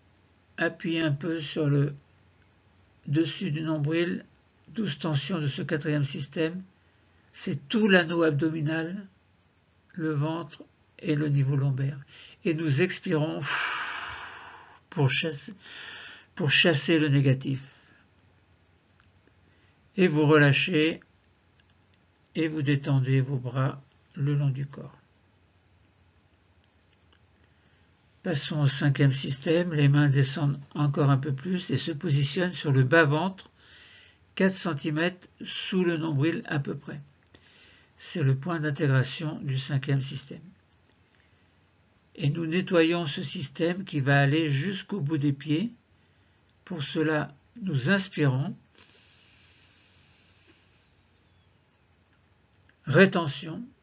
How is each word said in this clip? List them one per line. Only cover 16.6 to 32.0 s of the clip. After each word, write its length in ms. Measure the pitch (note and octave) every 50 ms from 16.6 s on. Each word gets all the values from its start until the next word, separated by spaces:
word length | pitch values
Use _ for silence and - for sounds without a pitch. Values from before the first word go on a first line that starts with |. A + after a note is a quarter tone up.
| - F3+ D#3+ C3+ - - E3+ D#3+
le 100 | D3+ D3
négatif. 540 | C#3 C#3+ C3 C3+ B2+ - - - C3+ C3 - - - _ _ _ - _ _ _ _ _ _ _ _ _ _ _ _ _ _ _ _ _ _ _ _ _ _ _ _ _ _ _ _ _ _ _ _ _ _ _ _ _ _ _ -
Et 100 | G3+ F#3
vous 200 | F3+ D3 D3+ D#3
relâchez 760 | C#3+ D#3 D3+ D3 C#3+ C3 - - F#3+ F#3 D3+ D#3 D#3+ - - - _ _ _ _ _ _ _ _ _ _ _ _ _ _ _ _ _ _ _ _ _ _ _ _ _ -
et 140 | E3 D#3+ D#3
vous 140 | D#3 D#3
détendez 580 | C#3+ C#3+ D3 C#3+ - D3 C#3 C3+ B2+ C3 C3+ C3+
vos 160 | C3 C3+ C#3+
bras 460 | B2 B2 B2 B2+ C3+ C3 C3+ - - - _ _ _ _ _ -
le 200 | - C#3 C#3+ D3
long 160 | C#3+ C#3+ C#3
du 160 | B2+ C#3 C#3
corps. 300 | - - - - - - - _ _ _ _ _ _ _ _ _ _ _ _ _ _ _ _ _ _ _ _ _ _ _ _ _ _ _ _ _ _ _ _ _ _ _ _ _ _ _ _ _ _ _ _ _ _ _ _ _ _ _ _ _ _ _ _ _ _ _ _ _ _ _ _
Passons 380 | - F#3+ E3 C#3 - - F3 D3+
au 80 | C#3+ C3+
cinquième 440 | - - D#3+ C#3+ C#3 - C#3+ C3+
système. 600 | C3 - - D3 C#3 - - F3 D#3+ E3+ F3 F3+
Les 160 | D#3+ D3 C#3+ C#3
mains 200 | C#3+ D3 D3 C#3+
descendent 520 | C3 C#3 C3+ - - - D3 C#3+ C#3 - - - -
encore 360 | E3+ D3 D3 C#3+ F3 D3 C#3
un 60 | C#3
peu 160 | B2+ C3+ D3+
plus 380 | C3+ C3+ - F3+ F#3+ F3 - -
et 60 | B2
se 140 | A2+ - E3+
positionnent 640 | E3 C#3+